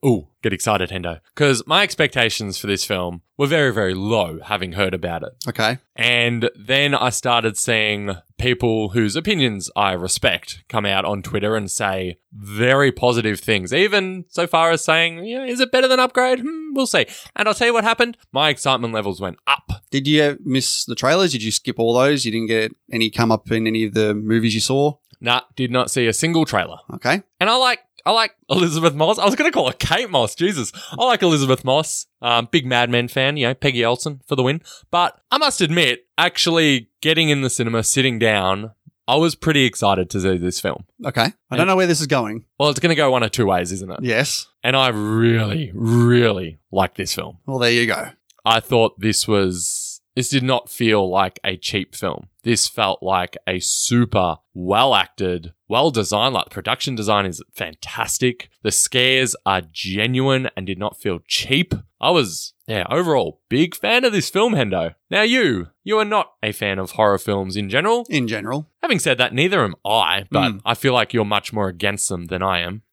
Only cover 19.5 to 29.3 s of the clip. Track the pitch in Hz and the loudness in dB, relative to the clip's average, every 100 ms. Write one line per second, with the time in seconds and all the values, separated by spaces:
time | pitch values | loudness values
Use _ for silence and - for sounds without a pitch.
19.5 | - _ - _ 139 139 151 147 143 - | -4 _ -10 _ -4 0 2 2 -2 -2
20.5 | 131 127 - - 117 127 170 190 131 110 | -2 0 -4 -6 -2 0 2 2 -2 -4
21.5 | 104 - 120 117 120 135 143 120 110 113 | -4 -4 -2 2 4 2 2 0 -2 0
22.5 | 113 110 - _ 113 113 - 117 110 - | 0 -2 -6 _ 0 0 2 2 2 0
23.5 | 113 110 110 110 110 107 104 107 113 113 | -2 0 0 0 0 0 0 0 0 2
24.5 | 110 - 131 147 147 _ _ 117 123 - | 0 0 2 0 -2 _ _ -2 -2 -2
25.5 | - 127 127 123 - 117 107 160 165 156 | -6 -2 0 0 2 2 2 2 2 2
26.5 | 104 87 85 - - 120 175 - _ 190 | 0 -2 -8 -16 -6 -2 -2 -4 _ 0
27.5 | 247 254 240 _ _ - 220 220 _ _ | 2 2 0 _ _ 0 2 0 _ _
28.5 | 165 175 156 165 147 160 214 202 | 0 2 2 0 2 0 4 2